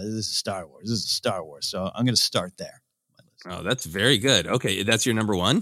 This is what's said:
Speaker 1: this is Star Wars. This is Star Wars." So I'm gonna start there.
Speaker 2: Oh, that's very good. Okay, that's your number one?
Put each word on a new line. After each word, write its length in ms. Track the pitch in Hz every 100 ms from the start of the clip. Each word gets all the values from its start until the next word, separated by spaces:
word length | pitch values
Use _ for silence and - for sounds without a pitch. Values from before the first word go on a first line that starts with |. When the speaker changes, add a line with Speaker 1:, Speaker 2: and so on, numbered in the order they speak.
Speaker 1:
this 240 | 104 110 101
is 80 | -
Star 320 | - 98 80
Wars. 200 | - 101
This 120 | 113
is 100 | -
Star 340 | - 120 95
Wars." 220 | 80 - -
So 240 | 98 92
I'm 120 | -
gonna 120 | 123 110
start 400 | - 110 90 -
there. 220 | 80 - _ _ _ _ _ _ 90
Speaker 2:
Oh, 180 | 87
that's 200 | 87 131 80
very 320 | 92 113 123
good. 280 | 131 110 82
Okay, 380 | 123 117 95
that's 200 | 101 113 127
your 100 | 110
number 180 | 107
one? 240 | 95 92 180